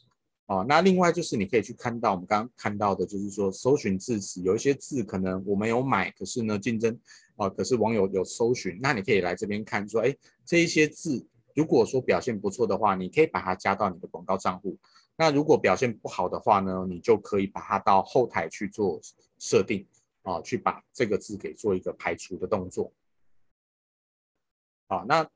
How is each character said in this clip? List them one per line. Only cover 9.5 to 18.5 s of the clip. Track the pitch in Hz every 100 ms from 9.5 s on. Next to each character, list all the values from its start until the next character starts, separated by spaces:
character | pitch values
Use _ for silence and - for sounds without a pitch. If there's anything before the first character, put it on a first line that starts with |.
| 104
看 | 107 107 104
说， | 110
哎， | 120 139 _ _
这 | - 170
一 | 170
些 | 160 151
字 | - 165 120 - _ _
如 | -
果 | 160 143 107
说 | 131
表 | 127 95
现 | 120 107
不 | 101
错 | 95 110
的 | 95
话， | 107
你 | 92 90
可 | 147
以 | 156
把 | 90
它 | 92
加 | 92 104
到 | 98 104
你 | 85
的 | 87
广 | 82
告 | 87 95
账 | 101 90
户。 | 95 85 _ _ _ -
那 | 160
如 | 143
果 | 151 123
表 | 98 92
现 | 123 -
不 | -
好 | - 90
的 | 87
话 | - 101
呢， | 95 92 92
你 | 87
就 | - 107
可 | - 101
以 | 98
把 | -
它 | - 101
到 | 107 98
后 | 92 143 117
台 | 101
去 | 82